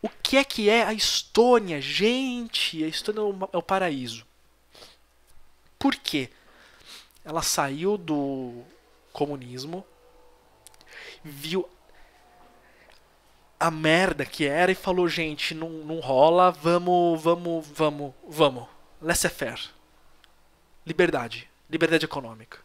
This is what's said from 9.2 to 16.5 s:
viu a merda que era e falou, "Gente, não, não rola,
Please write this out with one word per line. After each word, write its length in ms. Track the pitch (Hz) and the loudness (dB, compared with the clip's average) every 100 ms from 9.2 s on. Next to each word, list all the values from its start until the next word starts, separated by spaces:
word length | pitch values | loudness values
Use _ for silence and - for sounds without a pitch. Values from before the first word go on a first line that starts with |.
| 147 143 123 123 143 180 - _ _ _ - _ _ _ - _ - - - - | -4 -4 -10 -12 -10 -12 -14 _ _ _ -20 _ _ _ -20 _ -20 -20 -20 -20
viu 440 | 156 143 151 185 175 _ _ - - _ _ _ - _ _ _ _ - _ _ _ _ _ _ | -18 -14 -4 -4 -4 _ _ -20 -20 _ _ _ -20 _ _ _ _ -20 _ _ _ _ _ _
a 100 | 165 | -2
merda 560 | 156 156 165 190 151 135 | 2 2 4 4 0 -6
que 200 | - 143 | -2 0
era 260 | 147 180 | 2 2
e 40 | 185 | 2
falou, 320 | 196 180 175 | 0 0 0
"Gente, 460 | 156 160 147 - | 0 -4 -4 -6
não, 160 | 160 165 | -6 -10
não 300 | 160 151 165 | -10 -8 -8
rola, 520 | 127 131 151 175 180 | 0 6 6 8 4